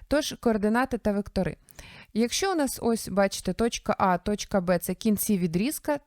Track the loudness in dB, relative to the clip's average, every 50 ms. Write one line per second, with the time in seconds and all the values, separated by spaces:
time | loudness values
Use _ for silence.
0 | -6 0 0 0 0 0 -4 -2 0 0 2 2 2 2 2 2 0 0 -2 -2
1 | -2 0 -2 -2 -2 -4 -2 -2 -2 -2 -4 -8 _ -20 -20 -20 -20 -20 -20 -20
2 | -16 _ -2 0 0 0 0 -2 0 0 0 0 0 -2 -2 -2 -2 0 0 0
3 | -2 -2 2 2 2 2 2 -2 -6 -4 -2 0 0 -2 -2 -4 -4 -2 -2 2
4 | 2 2 2 2 0 -2 -4 -4 -4 -2 -2 0 2 2 0 0 0 -2 -6 -2
5 | 0 0 0 0 2 0 0 2 2 2 0 0 0 0 -2 -4 -2 -2 -2 -2
6 | -4